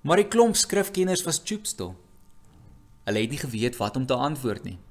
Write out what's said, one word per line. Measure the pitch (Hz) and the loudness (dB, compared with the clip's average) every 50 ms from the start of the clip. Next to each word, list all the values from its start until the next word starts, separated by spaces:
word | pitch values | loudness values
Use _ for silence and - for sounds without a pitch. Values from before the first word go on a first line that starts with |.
| - | 4
Maar | 143 170 202 | 4 4 4
die | 208 202 | 4 4
klomp | - 233 233 233 - | 6 6 6 6 6
skrifkenners | - - - - 202 196 202 196 185 185 185 175 170 - | 2 0 2 2 0 0 0 0 0 2 2 0 0 0
was | 165 160 - - | -2 -4 -4 -4
choopstil. | - 214 208 214 - - - 95 87 90 - - _ - - - - - - - - - - - - - - - - - - - | -6 -8 -6 -6 -8 -8 -6 -8 -10 -10 -14 -20 _ -20 -20 -20 -20 -20 -20 -20 -20 -20 -20 -20 -20 -20 -20 -20 -20 -20 -10 -6
Hulle | 101 104 107 110 | -2 0 0 0
het | 113 143 | -2 -4
nie | 147 | -6
geweet | - 135 113 107 113 123 123 - | -6 -6 -4 -2 -2 -2 -2 -2
wat | 104 104 - 131 | -4 -4 -2 -4
om | 131 | -2
te | 127 131 | 0 0
antwoord | 123 135 147 156 139 131 113 101 - - | 0 0 -2 -4 -2 -2 -4 -4 -4 -8
nie. | 98 92 87 - - | -12 -12 -12 -16 -20